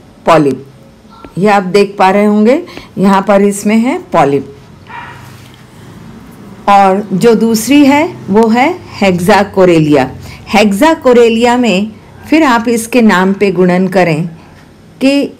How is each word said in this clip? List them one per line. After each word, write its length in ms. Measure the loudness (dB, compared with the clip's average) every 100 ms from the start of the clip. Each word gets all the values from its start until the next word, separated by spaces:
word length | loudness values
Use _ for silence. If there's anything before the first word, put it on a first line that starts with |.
| -20 -8 0
पॉलिप, 400 | 2 0 -4 -12 -20 -20 -20 -20 -20 -16 -4
ये 100 | 0
आप 140 | 0
देख 320 | 0 -2 -2 0
पा 100 | 0
रहे 160 | 2 0
होंगे, 380 | 2 2 0 -4 -18 -14 -2
यहाँ 240 | 0 0 0
पर 140 | 0
इसमें 360 | 0 -2 -2 -2
है 200 | -2 -6 -4
पॉलिप। 440 | -2 0 -2 -6 -20 -20 -20 -20 -20 -20 -20 -20 -20 -20 -20 -20 -20 -20 -20 -20 -20 -20 -20 -20 -10 0
और 320 | 2 2 0 -4
जो 200 | 0 2 2
दूसरी 500 | 0 -2 0 2 4
है 200 | 2 -2 -6 -2
वो 180 | 0 2
है 200 | 2 0 -4 -12 -2
Hexacorellia। 1040 | -2 0 0 0 0 0 2 2 2 0 0 -8 -18 -20 -4 0
Hexacorellia 1000 | 0 2 0 0 2 2 2 2 0 0
में 320 | 0 -2 -4 -12 -20 -16 -2
फिर 140 | 0
आप 240 | 2 0 -2
इसके 320 | -4 -2 0
नाम 320 | 2 2 0
पे 180 | 0 -2
गुणन 360 | 0 0 0 0
करें 400 | 0 0 -2 -6 -12 -20 -20 -20 -20 -20 -4
कि 200 | -2 -2 -4